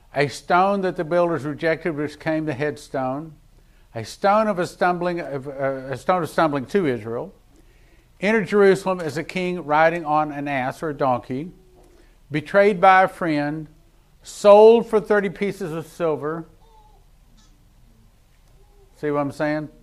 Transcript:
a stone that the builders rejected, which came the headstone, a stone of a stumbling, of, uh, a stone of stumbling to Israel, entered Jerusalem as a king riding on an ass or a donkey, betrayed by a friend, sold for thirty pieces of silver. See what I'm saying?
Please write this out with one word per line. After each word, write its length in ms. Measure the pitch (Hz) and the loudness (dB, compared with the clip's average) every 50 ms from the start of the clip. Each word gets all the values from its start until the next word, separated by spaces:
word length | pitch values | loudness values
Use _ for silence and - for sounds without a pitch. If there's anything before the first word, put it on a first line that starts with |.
| _ _ - | _ _ -4
a 140 | 135 147 139 | -2 -2 -2
stone 520 | - - - - 190 175 185 196 202 202 | -4 -8 -4 0 2 2 2 2 0 0
that 160 | 185 185 160 | -2 -4 -4
the 80 | - 175 | -6 -4
builders 400 | 151 170 175 175 170 165 151 127 | -2 0 0 0 0 -2 -4 -6
rejected, 500 | 151 147 123 165 160 160 151 - 180 156 | -8 -8 -4 -2 -2 -2 -2 -4 -6 -4
which 220 | 143 151 143 - - | -4 -6 -6 -8 -8
came 280 | - 165 160 156 156 | -6 -4 -4 -4 -4
the 80 | 151 143 | -6 -6
headstone, 800 | 123 147 151 147 - - - - 139 131 127 131 143 160 160 151 - _ _ _ _ _ _ _ _ _ _ - | -4 -4 -6 -6 -8 -12 -10 -8 -6 -6 -4 -6 -8 -10 -14 -18 -20 _ _ _ _ _ _ _ _ _ _ -12
a 100 | 117 113 | -12 -12
stone 440 | - - - - 202 202 214 220 214 | -12 -8 -2 0 2 2 2 2 0
of 100 | 208 170 | -2 -2
a 80 | 175 | -4
stumbling, 540 | - - - 196 180 175 175 175 175 175 170 | -6 -4 -2 0 0 0 0 -2 -4 -4 -4
of, 260 | 165 135 139 143 127 | -6 -8 -8 -10 -10
uh, 40 | 147 135 139 139 135 135 135 131 135 | -10 -8 -6 -4 -4 -4 -6 -8 -8
a 60 | 135 | -10
stone 260 | 123 - - 185 180 160 | -6 -2 -2 0 0 -2
of 60 | 143 | -2
stumbling 380 | - - 170 160 143 143 123 | 0 0 0 0 0 -2 -4
to 200 | - - 202 185 | -2 -2 0 0
Israel, 460 | 143 123 117 104 113 113 123 147 190 - _ _ _ _ _ _ _ _ _ _ _ _ _ _ _ _ _ | 0 -2 -2 -4 -8 -8 -8 -8 -10 -14 _ _ _ _ _ _ _ _ _ _ _ _ _ _ _ _ _
entered 280 | - 196 220 226 196 147 | -2 0 0 0 0 0
Jerusalem 520 | 202 208 202 196 190 190 190 185 185 180 | 2 4 6 6 6 4 2 -2 -4 -4
as 160 | 170 156 127 | -4 -6 -6
a 80 | 160 160 | -6 -8
king 400 | - - 185 185 180 180 180 147 | -6 -6 -4 -4 -4 -4 -6 -4
riding 400 | 143 147 151 160 165 165 175 165 | 0 2 4 4 4 2 0 -2
on 280 | 147 151 156 151 151 143 | -2 0 0 0 -2 -4
an 160 | 143 143 143 | -6 -6 -4
ass 340 | 143 135 123 131 - - - | -4 -4 -4 -4 -6 -6 -8
or 80 | 160 | -8
a 60 | 143 | -4
donkey, 560 | 139 147 135 127 117 - - 123 131 156 185 - - _ _ _ - - - _ - - - _ _ _ - | -2 -2 0 0 -2 -4 -6 -8 -8 -8 -10 -14 -18 _ _ _ -20 -20 -20 _ -20 -20 -20 _ _ _ -8
betrayed 500 | 139 151 147 - - 202 202 208 214 175 | -6 -6 -6 0 2 4 4 4 4 4
by 240 | 180 190 185 185 190 | 6 6 6 6 6
a 40 | 180 | 2
friend, 600 | 185 - 185 170 151 147 147 147 151 160 156 - - _ _ _ _ _ _ _ _ _ - | 0 -4 -4 -2 -2 -2 -2 -4 -6 -8 -10 -14 -18 _ _ _ _ _ _ _ _ _ -20
sold 680 | - - - - 208 202 208 214 220 226 233 226 233 | -20 -8 2 6 8 10 10 10 10 8 6 4 0
for 120 | - 214 | -2 -2
thirty 280 | 190 - 214 208 196 202 | 0 0 0 0 0 -2
pieces 440 | - - 202 202 180 - 196 165 151 | -4 -6 -6 -6 -6 -6 -8 -8 -8
of 140 | 165 156 | -10 -10
silver. 600 | 160 - - 180 160 151 - 143 151 160 165 160 - - _ _ _ _ - - _ _ _ _ _ _ _ _ _ - - _ _ _ _ _ _ _ _ _ _ _ _ _ _ _ _ _ _ _ _ _ _ _ _ _ _ _ _ _ _ _ | -12 -8 -4 -4 -2 -2 -4 -4 -6 -8 -8 -10 -14 -20 _ _ _ _ -20 -20 _ _ _ _ _ _ _ _ _ -20 -20 _ _ _ _ _ _ _ _ _ _ _ _ _ _ _ _ _ _ _ _ _ _ _ _ _ _ _ _ _ _ _
See 140 | _ - 151 | _ -4 -2
what 100 | 143 147 | -2 -2
I'm 120 | 143 139 135 | -2 -4 -4
saying? 360 | - 156 151 151 156 151 147 - - | -4 -4 -4 -4 -4 -6 -10 -14 -20